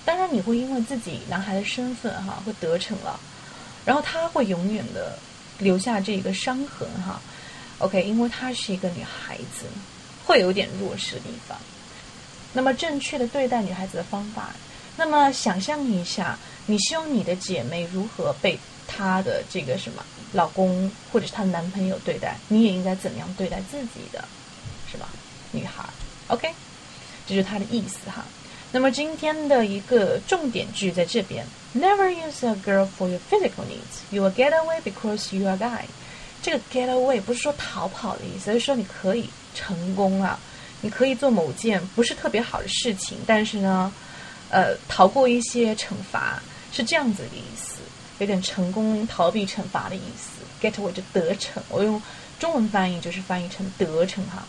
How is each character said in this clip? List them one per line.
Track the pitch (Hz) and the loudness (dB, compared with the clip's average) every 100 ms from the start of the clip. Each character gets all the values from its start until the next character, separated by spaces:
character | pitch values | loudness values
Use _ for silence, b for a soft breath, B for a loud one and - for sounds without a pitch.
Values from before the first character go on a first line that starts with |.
当 | - 349 | 2 2
然 | 370 | 2
你 | 247 | 2
会 | 190 233 | 2 2
因 | 262 | 2
为 | 262 | 0
自 | 226 269 | 0 -4
己 | 190 190 - | -6 -8 -6
男 | 180 | -4
孩 | 196 | 0
的 | 196 | -2
身 | 208 - 247 | 0 -2 -4
份 | 240 226 - | -4 -4 -4
哈， | 190 - 196 | -6 -6 -8
会 | |
得 | 214 165 170 | -4 0 0
逞 | - 220 | 0 -6
了， | - - - B B B B - | -6 -8 -12 B B B B -4
然 | - | 2
后 | 285 | 2
他 | 294 330 330 | 2 -2 0
会 | 330 208 | 2 2
永 | 175 190 | 2 0
远 | 214 - | -2 -4
的 | - - - - - - - | -6 -6 -8 -14 -18 -18 0
留 | 196 185 | 4 4
下 | 240 214 | 2 0
这 | 196 190 | 0 -2
个 | 190 | -2
伤 | 190 - 254 | -2 -2 -2
痕 | 277 - - 190 185 | -4 -6 -8 -6 -6
哈。 | 190 B B B B B B | -8 B B B B B B
OK， | 190 190 | 2 2
因 | 196 226 | 2 2
为 | 240 | 2
她 | - 254 | -2 -4
是 | 240 - | -4 -4
一 | 185 | -2
个 | 185 | -2
女 | 175 | -4
孩 | - - - - - - | -8 -10 -10 -10 -10 -10
子， | - - - - - - | -10 -12 -14 -18 -18 -6
会 | - 294 | 6 8
有 | 185 | 8
点 | 196 - 190 | 4 0 -2
弱 | 196 196 | -4 -4
势 | - - | -6 -6
的 | |
地 | - - - | -10 -12 -12
方。 | - - - - B B B B - - | -12 -12 -18 -18 B B B B -18 -4
那 | 254 | 2
么 | 262 | 4
正 | 262 339 285 | 4 0 0
确 | - 294 | -2 0
的 | 233 | 0
对 | 285 254 | 2 2
待 | 240 | 2
女 | 190 | 0
孩 | 180 190 | -4 -6
子 | 175 | -6
的 | |
方 | 180 202 208 - | -4 -4 -4 -8
法， | - - B B B - | -10 -12 B B B -2
那 | |
么 | 320 294 277 | 4 8 6
想 | 254 226 185 | 6 0 0
象 | 190 294 | 0 0
一 | 269 185 | 2 0
下， | 175 - 156 - B B - | 0 -2 -4 -4 B B 0
你 | 208 | 2
希 | - 320 | 2 0
望 | 320 | 2
你 | 247 | 0
的 | 165 | 2
姐 | 185 196 170 | -2 -2 -2
妹 | 117 170 170 | -2 -4 -2
如 | 185 220 | -4 -4
何 | - 147 - | -2 -2 2
被 | 196 151 - - - | 0 0 -8 -16 -10
她 | - 190 185 | -2 2 2
的 | 190 107 - | 2 -2 -2
这 | 185 | -4
个 | - 190 | -2 -2
什 | - | -4
么 | - - - - | -10 -14 -16 -2
老 | 196 160 | 2 2
公 | - 185 185 190 - - | 4 4 4 0 -2 0
或 | 233 | 0
者 | - | 0
是 | |
她 | - | 0
男 | 190 170 170 | 0 0 -2
朋 | 190 185 | 0 0
友 | - | 0
对 | - - | -2 -2
待， | - - - | -4 -6 4
你 | 214 | 6
也 | 226 | 6
应 | 185 | 4
该 | 185 | 0
怎 | 190 185 | 0 -4
么 | - | -6
样 | 165 190 | -8 -4
对 | 180 | -4
待 | 185 190 | -4 -6
自 | 285 247 | -8 -8
己 | - - | -10 -12
的， | - - - - - - - - | -12 -12 -16 -18 -16 -14 -10 -10
是 | - | -10
吧？ | - - - - - | -10 -12 -16 -18 -8
女 | 110 | -6
孩， | 123 - - - - - - | -6 -8 -10 -10 -12 -12 -4
OK？ | 254 320 339 - - B B B B - | -2 -2 -6 -16 -18 B B B B 0
这 | |
就 | 196 | 0
是 | 190 | 2
它 | 208 | -2
的 | 208 | 0
意 | 233 185 | -2 -2
思 | - 196 | -8 -10
哈。 | - - - B B B | -10 -12 -14 B B B
那 | 254 | 4
么 | 269 | 4
今 | 277 302 311 | 4 -2 0
天 | 302 311 294 | 0 0 6
的 | 269 214 | 6 6
一 | 196 | 0
个 | - 240 190 - - | 4 6 6 2 2
重 | 370 285 | 2 2
点 | 196 - | -2 -4
句 | - 190 | -2 0
在 | 175 | 2
这 | 170 233 | 2 2
边： | 196 113 120 - - | -2 -6 -8 -14 -4
Never | 240 359 403 381 | 4 6 6 4
use | 339 320 - 240 | 2 -4 -2 0
a | 196 | 0
girl | 196 196 196 - | 4 4 4 2
for | 185 | -2
your | 180 - | -2 2
physical | 415 359 - - | 4 4 -2 -8
needs. | - - - - | -10 -12 -14 -4
You | 202 | 4
will | 196 | 4
get | 185 277 | 6 6
away | 320 320 330 | 6 4 0
because | 214 190 220 208 - 190 | -4 -4 -2 -2 -2 0
you | 196 | 0
are | 190 | 2
a | |
guy. | 233 233 - - B B B B | -2 -4 -10 -14 B B B B
这 | - | -2
个 | 285 - | -2 0
get | 254 247 | 0 4
away | 254 254 240 | 4 4 2
不 | 196 | 0
是 | 240 | 0
说 | 294 | 0
逃 | 294 - - 170 | -2 -6 -4 -4
跑 | - 226 - | -4 -6 -6
的 | |
意 | 180 185 | -6 -6
思， | 202 | 0
而 | |
是 | 233 | 2
说 | 233 | 4
你 | 254 | 0
可 | 190 - 185 | 0 -2 0
以 | 226 - - - | 0 -2 -10 -12
成 | - - 170 180 | -10 -4 -4 -2
功 | 190 196 190 | 2 4 4
啊， | 190 - B B B B | 2 -2 B B B B
你 | 214 | -6
可 | - 262 | 4 4
以 | |
做 | 247 277 | 6 6
某 | 214 156 | 6 4
件 | - 226 196 185 | 2 2 2 2
不 | - | 2
是 | 240 - | 2 2
特 | 311 | 0
别 | 208 | 2
好 | 233 - | 0 -4
的 | - | -2
事 | - 247 190 | 0 0 -2
情， | - - | -4 -4
但 | - 214 214 | 4 4 4
是 | 214 | 2
呢， | 196 190 185 B B B B B - | 4 4 2 B B B B B 2
呃， | 185 151 - - | 4 6 2 -2
逃 | - 190 | 8 8
过 | 269 254 | 10 6
一 | 240 | 6
些 | 233 240 226 214 | 2 2 2 2
惩 | - 190 190 | -4 -6 -4
罚， | - 62 - - B B | -2 0 -4 -8 B B
是 | - | -4
这 | 233 330 | 2 4
样 | 262 | 4
子 | 190 | 0
的 | 117 | -4
意 | - 127 113 | -10 -12 -10
思， | - - - - - - | -10 -10 -14 -16 -18 -4
有 | 202 | 0
点 | 190 | 2
成 | 185 - 180 | 0 0 0
功 | 202 220 214 220 | 2 2 2 0
逃 | - 175 | 4 4
避 | 208 196 | 4 0
惩 | - 185 | -2 -2
罚 | 147 - | -4 -4
的 | |
意 | 190 - - | -8 -8 -12
思。 | - - - - | -14 -14 -16 -2
Get | 214 | -2
away | 214 202 | 0 -4
就 | 185 190 | -4 -2
得 | 190 165 202 | 2 2 0
逞， | - - - | -4 -8 -4
我 | 160 | 2
用 | 208 214 B B B - | 2 2 B B B -4
中 | 330 | 0
文 | 302 214 | 2 4
翻 | 196 185 | 4 2
译 | 175 | 0
就 | 170 | -4
是 | 180 | -8
翻 | 185 180 | -2 -2
译 | 175 | -2
成 | - 190 - | -6 -8 0
得 | 175 160 | 2 4
逞 | 185 202 190 | 2 2 -6
哈。 | 175 | -6